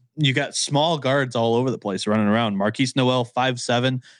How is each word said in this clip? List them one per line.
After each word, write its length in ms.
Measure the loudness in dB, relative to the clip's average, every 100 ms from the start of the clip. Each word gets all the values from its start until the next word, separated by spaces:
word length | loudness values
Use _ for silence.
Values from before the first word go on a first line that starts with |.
| _ 0
you 180 | 2
got 200 | 2 -2
small 440 | -4 -2 0 2 0
guards 360 | 0 0 0
all 200 | 0 2
over 160 | 2 0
the 80 | -2
place 280 | -4 -4 0
running 200 | 0 2
around. 320 | 2 0 0
Marquise 360 | -2 0 -2 2
Noel, 280 | 2 0
five 340 | -2 -2 -2 -2
seven, 440 | -2 0 0 -2 -8 -20